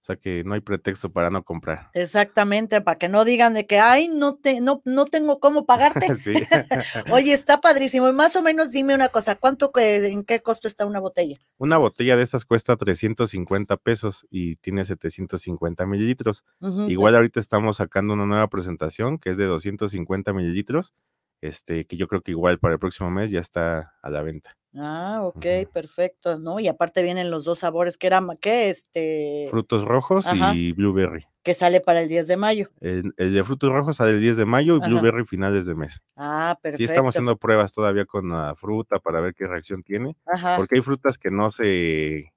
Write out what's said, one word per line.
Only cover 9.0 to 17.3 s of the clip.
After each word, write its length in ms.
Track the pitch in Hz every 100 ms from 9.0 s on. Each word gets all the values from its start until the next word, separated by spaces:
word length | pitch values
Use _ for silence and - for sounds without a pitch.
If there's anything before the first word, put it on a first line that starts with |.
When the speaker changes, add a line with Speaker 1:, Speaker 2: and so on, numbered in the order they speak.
| 254
Speaker 2:
cosa, 260 | 226 214
¿cuánto 380 | 202 262 - 277
que, 340 | 254 220 208 202
en 160 | 202
qué 160 | 202 226
costo 260 | 233 220 220
está 180 | - 202
una 140 | 202
botella? 380 | 190 185 165 143 _ _
Speaker 1:
Una 180 | 139 160
botella 400 | 117 - 123 123
de 60 |
estas 220 | 123 123
cuesta 320 | - 113 - 117
trescientos 540 | 101 87 110 - 113
cincuenta 460 | 95 85 98 101 98
pesos 500 | - 113 107 - _
y 260 | 92 87 82
tiene 280 | - 98
setecientos 580 | 95 92 82 - 92 90
cincuenta 440 | - 85 85 85 92
mililitros. 580 | 101 113 123 113 104 _ _
Speaker 2:
Ujú, 280 | 190 185 208
Speaker 1:
Igual 240 | 92 104
Speaker 2:
per- 20 | 117
Speaker 1:
ahorita 220 | 117